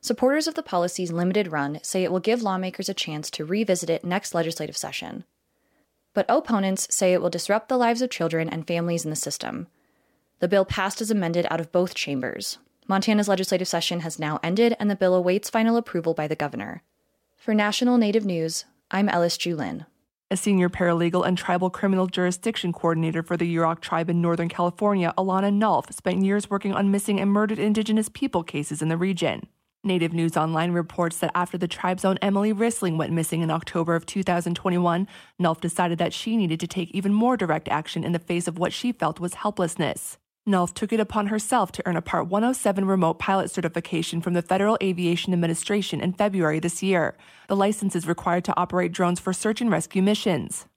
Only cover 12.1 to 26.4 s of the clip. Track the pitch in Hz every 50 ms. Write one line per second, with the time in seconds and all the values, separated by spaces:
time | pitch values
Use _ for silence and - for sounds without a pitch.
12.1 | 143 135 127 123 - - - - - - _ _ _ _ _ - 190 196 196 -
13.1 | 214 208 208 202 196 185 190 - 190 180 185 - - 170 170 - 175 175 156 160
14.1 | - - 156 151 156 - - 165 180 208 233 233 233 - 214 208 202 190 190 185
15.1 | 185 185 180 180 185 208 - - - 226 220 226 226 233 233 - - 180 165 165
16.1 | 165 160 151 151 156 - 147 147 151 - 104 - - - _ _ _ _ _ _
17.1 | _ _ _ _ _ _ - - 214 214 208 208 208 - 254 247 247 240 226 208
18.1 | 202 226 208 202 180 165 160 160 160 - - _ _ _ _ _ - 190 202 208
19.1 | - 175 170 170 170 - - 175 175 151 135 90 - - 160 _ _ _ _ _
20.1 | _ _ _ _ 202 190 - 214 202 185 180 180 180 - 185 175 170 170 170 170
21.1 | 170 180 175 - 185 180 - - 180 180 180 185 180 - - 196 190 185 185 180
22.1 | 180 - 180 180 180 - - 226 220 - - 175 170 - - 165 165 165 160 160
23.1 | 160 165 165 - 180 170 170 170 170 165 165 160 165 165 - - - 165 170 170
24.1 | 170 170 170 170 170 165 170 175 - - 175 175 175 - 214 208 208 190 175 165
25.1 | - - 190 190 185 190 196 202 202 202 220 214 180 135 - - - - - 185
26.1 | 180 185 190 196 196 208